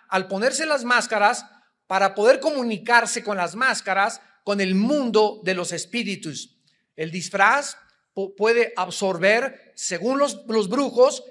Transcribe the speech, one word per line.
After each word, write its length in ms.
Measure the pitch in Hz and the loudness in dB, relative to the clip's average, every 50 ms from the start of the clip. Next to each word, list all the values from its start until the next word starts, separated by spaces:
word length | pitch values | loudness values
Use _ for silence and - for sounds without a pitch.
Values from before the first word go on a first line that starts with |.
| _ - | _ -4
al 180 | 196 190 190 | -4 -2 -2
ponerse 380 | 190 190 190 220 269 277 277 320 | -2 -4 -2 -2 -2 0 -2 -2
las 200 | 311 294 269 233 | -2 -2 -2 0
máscaras 600 | 240 247 233 220 - 226 208 202 208 - - - - _ _ _ _ _ _ _ | 2 2 2 2 0 0 2 2 2 2 0 -8 -16 _ _ _ _ _ _ _
para 300 | - 185 190 196 190 190 | -2 0 2 2 2 2
poder 240 | 214 208 240 302 - | 4 6 6 6 6
comunicarse 840 | 269 320 302 269 254 233 220 170 - - 240 233 226 226 - 233 - | 4 -2 -2 -2 -2 -4 -4 -4 0 4 4 4 4 2 -4 -6 -6
con 140 | 208 202 | -4 -4
las 180 | 185 175 165 170 | -2 -4 -4 -2
máscaras, 640 | 220 254 262 226 - - 202 185 196 196 220 - - _ _ _ _ - | -2 0 0 0 -2 -2 -2 0 2 2 0 -2 -8 _ _ _ _ -6
con 180 | 202 202 196 | -4 -2 0
el 140 | 190 185 190 | 0 2 2
mundo 680 | 190 208 254 302 294 262 240 202 214 214 208 - - - | 2 2 2 2 0 0 2 2 2 2 2 0 -4 -4
de 100 | 185 185 | -4 -4
los 200 | 180 175 170 175 | -4 -4 -6 -8
espíritus. 880 | 160 - - - 240 240 208 190 - - 160 135 117 - _ _ _ _ _ _ _ _ _ _ | -10 -10 -6 -6 -6 -4 -4 -6 -8 -8 -12 -12 -12 -14 _ _ _ _ _ _ _ _ _ _
El 160 | - 160 165 | -10 -10 -8
disfraz 640 | 160 185 160 - - 196 196 214 247 285 277 - - - _ _ _ _ _ _ - | -8 -10 -10 -4 0 4 4 4 4 2 -2 -6 -12 -16 _ _ _ _ _ _ -8
pu-, 200 | 202 196 190 - | -8 -8 -8 -4
puede 340 | - 208 226 233 233 226 226 233 | -2 0 2 2 2 0 0 -2
absorber, 960 | 190 185 180 - - 208 190 185 165 180 196 214 240 262 262 262 - _ _ _ | -6 -6 -6 -4 -4 -2 -2 -2 2 2 2 2 2 0 -4 -8 -12 _ _ _
según 420 | - - - 185 170 180 240 269 | -10 -8 -8 -6 -4 -2 -2 0
los, 280 | 277 285 269 - - - | 0 0 0 -2 -8 -8
los 220 | 226 220 220 208 180 | -4 -2 -2 0 0
brujos, 540 | 226 277 277 240 - 240 254 285 294 - - - | -2 -2 -2 0 4 4 4 4 4 -2 -12 -16